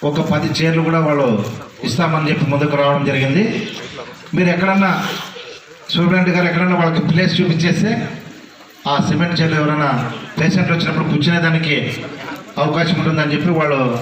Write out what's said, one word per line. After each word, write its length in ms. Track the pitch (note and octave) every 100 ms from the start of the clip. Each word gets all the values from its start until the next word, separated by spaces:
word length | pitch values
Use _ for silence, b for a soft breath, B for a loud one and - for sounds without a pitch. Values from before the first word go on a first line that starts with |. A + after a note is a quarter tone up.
| D3
ఒక 120 | D3+ E3
పది 180 | D3+ D#3 D3+
చైర్లు 240 | D#3+ E3 D#3+
కూడా 140 | E3 D#3
వాళ్ళు 200 | D3 C3 G#2+ G2+ - - - -
ఇస్తామని 400 | - E3 D#3 D3+
చెప్పి 140 | - C3+
ముందుకు 220 | C#3+ D3 C#3+
రావడం 220 | C#3+ C#3+ C#3
జరిగింది. 340 | C3+ C3+ D3 A3 - - - - - A#2+ - - D#3+
మీరు 120 | F3+
ఎక్కడన్నా 380 | F3 F#3+ F#3+ G3 F3+ - - - - - - - - -
సూపరింటెండెంట్ 440 | F3+ E3+ F#3 F3+ F3
గారు 100 | F3
ఎక్కడన్నా 260 | E3+ F3+ F3
వాళ్ళకి 220 | E3 E3 -
ప్లేస్ 240 | E3 F#3 -
చూపించేస్తే 520 | - - F3 - G3+ - - - - - - - - - -
ఆ 20 | D3 -
సిమెంట్ 280 | D3+ F3 E3
చైర్లు 160 | D#3+ D3+
ఎవరైనా 300 | D3+ D3+ C#3+ B2 A#2+ - - -
పేషెంట్లు 360 | E3 F#3+ F3 E3
వచ్చినప్పుడు 300 | D#3 D3+ E3
కూర్చునేదానికి 680 | D3 D3 F3 D#3+ D#3+ D#3+ C#3 - - - - - - - -
అవకాశం 340 | D3+ D#3 E3 E3
ఉంటుందని 320 | D#3+ D#3 D3
చెప్పి 160 | D3 F3 D#3+
వాళ్ళు 180 | D3+ C#3 B2+ A#2